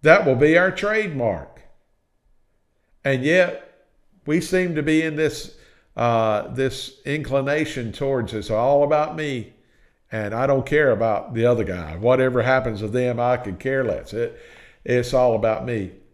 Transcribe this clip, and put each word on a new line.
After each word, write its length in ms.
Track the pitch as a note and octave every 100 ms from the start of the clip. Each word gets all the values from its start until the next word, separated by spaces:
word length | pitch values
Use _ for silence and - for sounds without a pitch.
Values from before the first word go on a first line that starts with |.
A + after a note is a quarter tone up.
That 240 | D3+ F3+ D#3
will 80 |
be 240 | C3 D3+ E3
our 140 | F#3
trademark. 880 | F#3 G3+ G#3+ G#3 C#3+ A#2 F#2 F#2 - - - _ _ _ _ _ _ _ _ _ _ _ _
And 180 | C#3 C3+
yet, 640 | C3+ F3 F#3 - - _ _ _ _ _ -
we 140 | D#3+
seem 340 | E3+ F#3 F3+
to 80 | D#3
be 200 | D3 D#3
in 120 | D#3+
this, 420 | D3+ D#3 - - - _ _ _ -
uh, 520 | A#2 A#2 A2 G#2 -
this 520 | B2 C3+ - - -
inclination 880 | - D3 C#3+ C3+ C3+ D3+ D3+ C#3 A2+
towards 400 | G2 C#3 C3+ G#2
it's 180 | A2 G2
all 320 | A2 B2 C#3+
about 320 | C#3+ D3+ D3+
me, 380 | D#3 D3+ B2+ G#2+ _ _ _ _ _ _
and 240 | A2 G#2
I 140 | A2 C3+
don't 180 | C3+ C3+
care 240 | D3 C#3
about 440 | G#2+ A2+ G#2 -
the 120 | A#2 A#2
other 180 | A#2+
guy. 320 | G2 F2+ D#2 D#2+
Whatever 460 | A2 B2+ C3 B2
happens 380 | A#2 C3 B2+ G#2+
to 80 | G#2+
them, 320 | A#2+ B2 A#2+
I 160 | A#2+ B2
could 240 | A2+ F#2
care 240 | C3 C3+
less. 280 | B2 F2+ -
It, 280 | A2 A#2 - - - - _
it's 300 | - B2 A#2+
all 220 | C3 B2+ A2+
about 280 | A2+ A2
me. 280 | A#2+ A#2 F#2+ - _